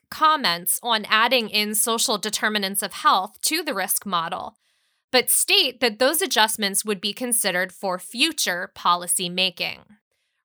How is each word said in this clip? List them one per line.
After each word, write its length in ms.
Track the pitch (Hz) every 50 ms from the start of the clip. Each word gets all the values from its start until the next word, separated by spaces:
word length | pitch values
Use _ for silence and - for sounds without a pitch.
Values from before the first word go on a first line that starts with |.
| _ _
comments 680 | - - 311 311 311 294 240 180 170 175 180 - - - -
on 220 | 240 226 214 208 -
adding 400 | 214 214 226 240 262 247 220 202
in 260 | - 214 208 208 214
social 420 | 208 - 240 226 226 - - 220
determinants 680 | 196 - 214 - - - 214 214 214 196 190 196 - 214
of 100 | 190 -
health 460 | - - 302 254 196 185 208 - - -
to 200 | - 311 339 349
the 100 | 294 226
risk 320 | 196 185 190 - - -
model, 520 | 202 185 170 165 170 185 190 - - - _ _ _ _ _ _ _ _ _ _ _
but 180 | - 247 240 -
state 500 | - - - - 370 403 349 262 - -
that 200 | 262 240 208 -
those 220 | 254 277 339 330 381
adjustments 600 | 262 - 233 214 220 - - 214 196 196 - -
would 160 | 214 208 180
be 140 | 214 202 202
considered 580 | - 254 240 240 - - 196 175 180 185 180
for 280 | - - - 190 180 180
future 720 | - - - 233 294 330 302 - - 202 180 175 190 - _
policy 540 | - - 185 175 175 180 170 - - 180 175
making. 500 | 175 185 185 185 170 - 175 165 - - - _ 208 _ _ _ _ _ _ _ _ _